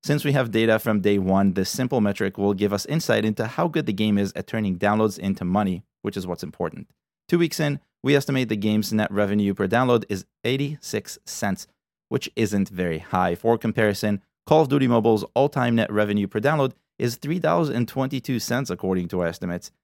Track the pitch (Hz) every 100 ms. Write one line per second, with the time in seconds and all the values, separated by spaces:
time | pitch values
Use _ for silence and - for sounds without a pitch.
0 | - 147 147 139 120 110 113 110 117 107
1 | 98 101 92 95 98 92 92 - 127 135
2 | 104 101 95 95 101 98 101 101 - 160
3 | - 110 110 107 113 - 170 156 135 101
4 | 107 101 98 - - 113 104 90 101 107
5 | 110 98 98 95 90 98 101 87 - _
6 | 98 98 90 87 80 - 85 - - _
7 | _ _ _ 175 170 - 147 143 _ _
8 | 131 143 135 135 120 110 107 107 101 107
9 | 107 98 101 104 101 98 98 117 127 120
10 | 98 95 - _ 117 135 143 151 - 110
11 | - - - - 104 92 - _ _ _
12 | _ - - - 110 104 95 92 90 80
13 | - 92 90 87 117 117 113 110 110 101
14 | 107 101 _ _ - 156 147 139 127 120
15 | 113 110 - - 143 139 120 117 107 104
16 | 104 104 98 110 123 156 131 - _ _
17 | 120 117 143 175 160 175 156 120 117 -
18 | 135 139 - 123 - 123 135 92 95 92
19 | 87 92 85 85 92 87 - _